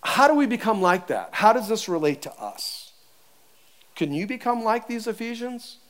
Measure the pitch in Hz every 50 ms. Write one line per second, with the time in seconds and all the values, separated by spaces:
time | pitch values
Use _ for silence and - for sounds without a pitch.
0 | - - - 214 262 285 311 294 285 240 240 233 - 208 214 202 185 180 175 185
1 | 185 - 139 104 87 - - - 190 214 233 254 220 196 220 214 - - 180 165
2 | 151 147 147 139 - 139 - - 110 104 101 - - - - - - - - _
3 | _ _ _ _ _ _ _ _ _ _ _ _ _ _ _ _ - _ _ -
4 | 165 147 143 151 190 202 247 247 - 240 240 240 226 226 220 240 233 - 233 233
5 | 220 233 214 180 233 233 233 233 240 247 247 240 - - - - _ _